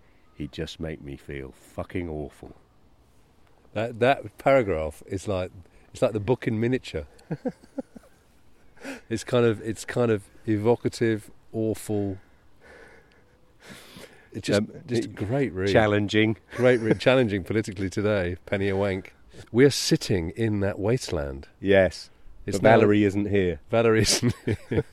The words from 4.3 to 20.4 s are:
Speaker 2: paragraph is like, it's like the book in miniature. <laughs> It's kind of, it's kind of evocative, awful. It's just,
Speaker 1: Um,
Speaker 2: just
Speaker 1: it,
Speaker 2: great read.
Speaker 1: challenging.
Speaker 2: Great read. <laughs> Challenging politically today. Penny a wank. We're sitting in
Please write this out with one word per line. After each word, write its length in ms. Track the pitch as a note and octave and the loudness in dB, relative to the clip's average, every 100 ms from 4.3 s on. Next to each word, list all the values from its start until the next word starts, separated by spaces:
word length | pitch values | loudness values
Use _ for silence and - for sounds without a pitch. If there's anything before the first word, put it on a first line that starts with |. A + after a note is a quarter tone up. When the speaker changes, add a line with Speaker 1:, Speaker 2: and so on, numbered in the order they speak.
| - | -4
Speaker 2:
paragraph 640 | C#3 C#3 G#2 D#2+ D#2 - - | 2 4 4 -2 -4 -8 -10
is 200 | G2 - | -8 -4
like, 240 | F#2+ F#2 F#2+ - - _ | -4 -6 -12 -20 -20 _
it's 80 | - | -2
like 120 | B2 | -2
the 60 | G#2+ | 0
book 280 | G2+ B2+ - | -2 -2 -2
in 120 | A2 | -2
miniature. 480 | A#2 B2+ - D#2+ D2 - - | 0 -2 -4 -10 -10 -14 -12
<laughs> 180 | D#3+ B3+ - - - - - - _ _ _ - - - - C#4 C4 - | -8 -8 -10 -12 -14 -14 -16 -20 _ _ _ -20 -20 -20 -20 -16 -16 -8
It's 120 | A2 | -8
kind 220 | - B2 A#2 | -2 2 2
of, 160 | G#2 | 0
it's 240 | A2+ G#2 - | -4 -8 -6
kind 240 | B2+ A#2+ | -2 0
of 140 | G#2 - - - | 0 -4 -10 -4
evocative, 840 | G#2+ A2 A#2+ B2 - A#2 G#2+ - - - | 0 2 0 -2 -2 -2 -2 -6 -20 -12
awful. 640 | A2+ A2 G#2 - G#2 G2+ F#2+ - _ - - - - - - _ _ _ _ _ _ - - - - - - _ | -4 -4 -4 -4 -4 -4 -6 -14 _ -20 -20 -20 -20 -20 -20 _ _ _ _ _ _ -20 -20 -20 -20 -20 -20 _
It's 160 | A2+ - | -10 -2
just, 120 | G2+ | 0
Speaker 1:
Um, 120 | G#2+ - - | 0 -6 -6
Speaker 2:
just 160 | A#2 - | -4 -4
Speaker 1:
it, 100 | F#2+ | -6
Speaker 2:
great 380 | G#2 C#3 B2+ | -4 -2 -2
read. 160 | F2+ G2 | -2 2
Speaker 1:
challenging. 640 | A#2 G#2+ G#2 G#2 G#2+ G#2+ A2 - - | 4 4 2 2 2 2 0 -8 0
Speaker 2:
Great 240 | B2+ B2 | 4 4
read. 200 | A2 G#2+ | 2 0
<laughs> 0 | |
Challenging 440 | - C3 A#2 G2+ | 4 4 2 -2
politically 480 | F2 G2+ G#2+ G2 G2 | -2 -2 -2 -4 -4
today. 460 | G#2+ G2+ G#2 F2 F2 - | -2 0 0 -2 -6 -6
Penny 220 | G2+ G2 | -2 0
a 60 | F#2+ | 0
wank. 380 | G2+ F#2+ - - - - - | 0 -2 -8 -18 -20 -20 -2
We're 180 | A2 C#3 | 4 4
sitting 600 | - - D#3+ - G2 E2 | 4 0 0 0 -2 -2
in 300 | - | -2